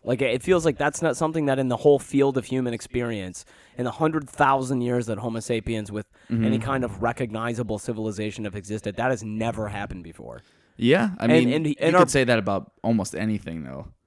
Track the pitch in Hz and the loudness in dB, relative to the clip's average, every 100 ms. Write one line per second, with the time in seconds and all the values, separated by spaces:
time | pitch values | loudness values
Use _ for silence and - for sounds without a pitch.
0 | 113 123 131 117 - 180 160 123 147 - | -2 0 2 0 4 4 4 2 0 0
1 | 160 123 160 160 143 135 127 117 151 139 | 0 0 0 0 0 2 0 4 6 6
2 | - 139 135 131 - 131 123 113 - 123 | 4 2 4 2 -2 -2 -2 -4 -4 -4
3 | 120 107 92 - - - - - 123 - | -2 -4 -6 -10 -18 -20 -16 -6 -6 0
4 | 160 156 139 - 135 135 131 127 120 123 | 0 0 -4 2 4 4 2 0 0 0
5 | 117 104 117 113 - 113 113 110 104 104 | -2 -4 -4 -6 -2 -2 -2 -6 -4 -8
6 | - _ - 113 110 110 120 135 120 95 | -10 _ -4 0 2 2 0 -2 -2 -2
7 | 117 123 120 110 117 117 107 107 - 110 | -2 -2 -4 -4 -4 -4 -4 -4 -4 -4
8 | 110 101 107 110 104 101 95 107 107 101 | -4 -4 -6 -6 -8 -8 -8 -6 -6 -2
9 | 127 123 110 107 113 113 104 101 101 92 | -2 -2 -4 -4 -4 -4 -6 -6 -8 -10
10 | 82 - 62 - - _ _ - 117 180 | -14 -16 -16 -18 -20 _ _ 0 4 4
11 | 214 180 117 - 123 156 151 - 160 180 | 2 0 4 6 6 2 0 0 4 4
12 | 165 139 123 113 98 98 - _ 113 113 | 4 2 4 2 2 -2 -4 _ 0 0
13 | 90 - 110 104 - 82 65 67 - - | -2 -4 -4 -4 -6 -12 -12 -12 -14 -18